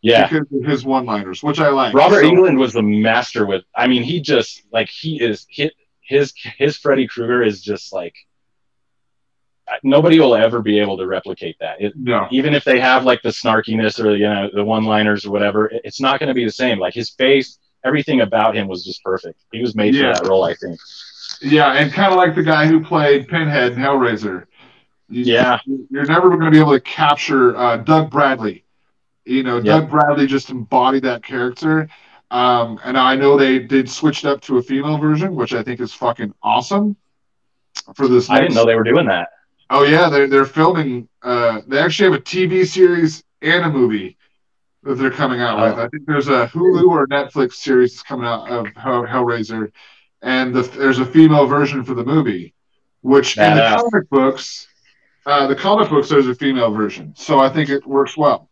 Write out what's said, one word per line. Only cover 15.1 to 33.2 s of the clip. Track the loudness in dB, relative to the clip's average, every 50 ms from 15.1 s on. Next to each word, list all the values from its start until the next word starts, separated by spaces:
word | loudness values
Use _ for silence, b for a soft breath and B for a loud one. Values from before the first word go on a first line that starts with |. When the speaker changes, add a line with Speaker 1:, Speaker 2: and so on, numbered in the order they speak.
| 0 -2 -4
Speaker 1:
or | -6
whatever, | -4 -2 -2 0 0 0 -2 -2
it, | -4 -8 -12
it's | -12 -10 -4
not | -2 -2 -2 -2
gonna | -4 -4 -2
be | -2 -2
the | -4
same. | -4 -4 -2 -2 -2 -2
Like, | -4 -6 -6
his | -6 -10 -12
face, | -6 _ 2 2 2 2 0 -2 -12 _ _ _ _ _ _
everything | -4 -2 -2 -2 -2 0 0
about | 0 0 0 0 0 0 0
him | -2 -6
was | -6 -8 -10 -12
just | -14 -16 -12 _
perfect. | -6 -6 -6 -6 -12 -18 _ _ _ -10
He | -6
was | -6 -6 -2
made | 0 0 2 2
Speaker 2:
Yeah. | 2 2 0 0
Speaker 1:
for | -2 0
that | 0
role, | 0 2 2
I | 0 -4
think. | -6 -10 -14 -14 -14 B B B B B B B B B B B B
Speaker 2:
Yeah, | -2 2 2 4 4 4 2
and | 2 0 0 0
kinda | 0 2 2 4
like | 4 2 2 2
the | -2 0
guy | 0 2 2 4
who | 4 4 2 2
played | 0 -2 0 4 4 4 2 2 -2
Pinhead | -4 -4 -2 -2 0 0 0 0 -2
in | -2
Hellraiser. | -2 0 0 0 0 0 -2 -4 -6 -8 -8 -8 -12 _ b b b b b b b b b _ _ _
You, | -8 -4 -2
Speaker 1:
Yeah. | 0 2 2 2 2 0 -2 -4 -8 -10 -10 -10 -10
Speaker 2:
you're | -6 -6 -2
never | 0 0 4 4 4
gonna | 4 4 2 4
be | 6 6
able | 6 6 2
to | 0
capture, | 0 -4 -6 -2 0 0 2 0 -2 -2 0 2 2 2 2
uh, | 2 -2 -2 -2 -2
Doug | 0 2 2 2 2 0
Bradley. | 0 0 0 0 0 -2 -4 -8 -8 -8 _ _ _ _ _ _ _ _ _ _ _ _ _
You | -4 -2 -2 -2
know, | -2 -4
Speaker 1:
Yep. | -2 0
Speaker 2:
Doug | 2 2 2 2 0
Bradley | 0 0 2 2 2 2 0
just | 0 0 -4 -4 -6
embodied | -12 -12 -10 -2 0 0 2 2 0 0 -2
that | -4 -6 -6 -8
character. | -10 -6 -6 -6 -6 -6 -4 -2 -2 0 0 -2 -6 b b b b b b b _ -4
Um, | 0 2 2 2 2 0 -2 -6 -12 -10
and | -4 0 2
I | 2 2 2
know | 2